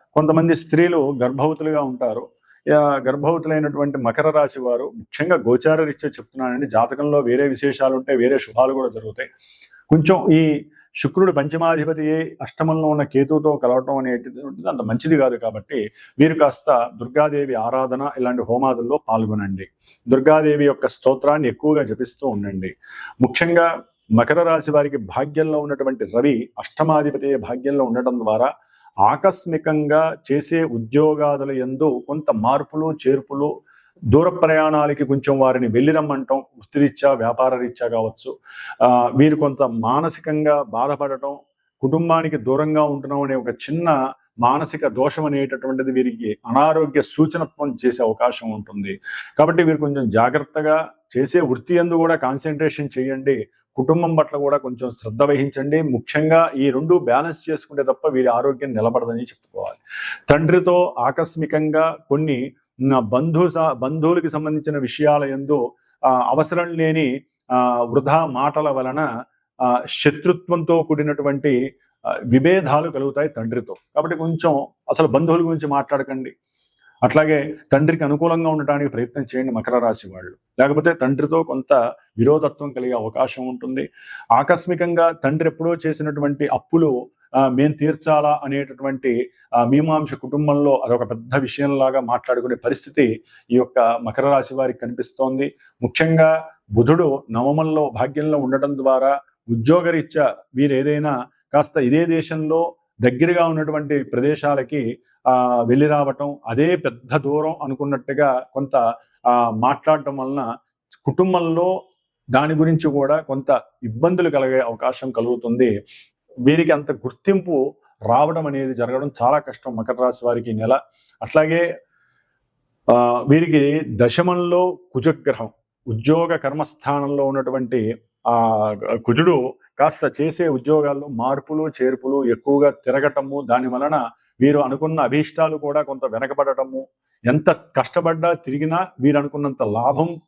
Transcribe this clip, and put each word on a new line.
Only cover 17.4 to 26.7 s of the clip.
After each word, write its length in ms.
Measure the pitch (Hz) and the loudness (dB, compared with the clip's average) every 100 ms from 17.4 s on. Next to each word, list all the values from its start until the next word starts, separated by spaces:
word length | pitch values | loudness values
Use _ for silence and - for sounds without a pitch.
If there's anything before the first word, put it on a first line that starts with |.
| 139 | -4
ఆరాధన, 560 | 117 117 131 131 127 139 131 | -4 -2 -2 -2 -4 -6 -4
ఇలాంటి 260 | 123 123 | -4 -2
హోమాదుల్లో 560 | 110 120 135 117 117 147 - | -2 0 0 0 -2 -4 0
పాల్గొనండి. 580 | 113 110 107 98 95 95 _ _ _ 120 | -2 0 -4 -4 -8 -10 _ _ _ 2
దుర్గాదేవి 560 | 131 143 156 151 147 143 | 4 6 6 4 4 2
యొక్క 220 | 135 123 | 2 -2
స్తోత్రాన్ని 600 | - 131 131 143 151 131 | 0 0 2 2 2 0
ఎక్కువగా 360 | - 151 151 | -2 0 0
జపిస్తూ 440 | 113 107 123 - 139 | 0 -4 -8 -6 -6
ఉండండి. 480 | 104 101 95 92 - - - - - | -4 -6 -6 -8 -12 -20 -20 -12 -2
ముఖ్యంగా 600 | 123 - 170 170 170 - - _ - | -2 0 2 4 2 0 -10 _ 0
మకర 300 | 110 120 160 | 4 4 4
రాశి 280 | 165 160 - | 2 2 2
వారికి 260 | 147 143 139 | 2 2 -2
భాగ్యంలో 640 | 98 123 143 151 156 151 | -6 -4 -2 -2 0 -2
ఉన్నటువంటి 460 | 147 135 135 131 98 | -4 -4 -4 -4 -4
రవి 440 | 113 143 117 123 - | 0 2 2 -4 -12
అష్టమాధిపతి 640 | - | -8